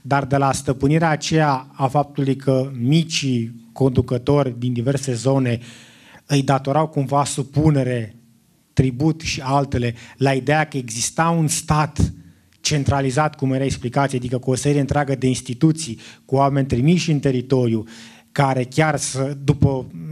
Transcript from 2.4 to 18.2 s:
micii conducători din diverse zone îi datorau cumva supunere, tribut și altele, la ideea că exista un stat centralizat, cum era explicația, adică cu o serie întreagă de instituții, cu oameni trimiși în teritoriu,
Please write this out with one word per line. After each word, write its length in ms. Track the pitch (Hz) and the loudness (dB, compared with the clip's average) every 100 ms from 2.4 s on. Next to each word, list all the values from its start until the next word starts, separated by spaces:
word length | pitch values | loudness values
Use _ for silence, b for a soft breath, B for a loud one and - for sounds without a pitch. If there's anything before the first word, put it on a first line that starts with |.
| 135 131 135 131 | 0 0 0 -4
micii 840 | 120 156 165 - 139 123 113 120 - | 2 2 2 -2 -2 -2 -4 -10 -20
conducători 840 | - 135 127 123 123 120 143 135 120 | 0 2 2 0 -2 2 2 2 -2
din 140 | 123 | -4
diverse 420 | 120 117 139 135 | -2 -2 -2 -2
zone 440 | 120 120 135 127 113 B B B B B B - | -2 0 2 0 -2 B B B B B B -2
îi 160 | 143 | 0
datorau 440 | 139 135 139 139 156 | 2 0 2 0 0
cumva 380 | 156 131 139 | -2 0 0
supunere, 880 | 139 - 135 139 156 143 127 123 110 - _ _ _ _ _ | 0 -4 -4 2 4 4 0 -2 -6 -12 _ _ _ _ _
tribut 480 | - 131 123 156 156 | 0 0 2 0 0
și 200 | - - | -4 -6
altele, 540 | 135 143 139 135 120 117 B B | 0 0 0 -2 -4 -6 B B
la 160 | 139 | 0
ideea 320 | 135 123 151 | 0 2 0
că 120 | 147 143 | 0 -4
exista 520 | 123 110 113 - 165 | -8 -6 -6 0 0
un 200 | 170 156 | 2 0
stat 640 | - - 151 151 - - - B B B B | -2 0 0 0 0 -2 -2 B B B B
centralizat, 720 | - 151 135 139 135 127 151 | -4 -2 0 0 0 0 -2
cum 180 | - 131 | -2 -2
era 120 | 131 | -2
explicația, 540 | 135 - 123 139 139 127 | -2 -4 -4 0 0 -2
adică 200 | 123 127 | -4 -4
cu 120 | 127 | -2
o 40 | |
serie 260 | 127 143 143 | -2 0 0
întreagă 340 | 135 143 139 | 0 -2 -2
de 120 | 131 127 | 0 0
instituții, 720 | 123 - 123 160 156 - 110 B B | -2 -4 0 2 2 -4 -12 B B
cu 100 | - | -4
oameni 320 | 135 139 139 135 | 2 2 2 0
trimiși 440 | 123 139 175 - | 2 2 2 2
în 80 | 147 | 0
teritoriu, 680 | 139 127 120 135 123 110 104 B B B | 0 -2 0 0 2 0 -4 B B B